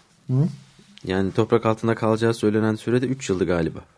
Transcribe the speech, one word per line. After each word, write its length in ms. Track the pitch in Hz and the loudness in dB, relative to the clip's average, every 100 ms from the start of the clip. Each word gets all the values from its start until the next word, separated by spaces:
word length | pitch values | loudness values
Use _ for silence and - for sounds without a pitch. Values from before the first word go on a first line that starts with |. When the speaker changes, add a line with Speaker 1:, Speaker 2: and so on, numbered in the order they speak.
| _ _ - | _ _ -2
Speaker 1:
Hı? 200 | 131 156 - - - - - - | 0 0 -2 -18 -20 -20 -14 -4
Speaker 2:
Yani 240 | 92 95 | 0 0
toprak 340 | 85 110 117 113 | 0 2 2 2
altında 300 | 110 113 113 | 0 0 0
kalacağı 380 | 110 110 117 | 0 2 0
söylenen 420 | 113 107 107 110 107 | 0 0 2 0 -2
sürede 300 | - 123 123 | -2 -2 -2
üç 240 | 135 - | -4 -2
yıldı 160 | 92 87 | 0 0
galiba. 340 | 87 82 80 - | 0 -2 -4 -16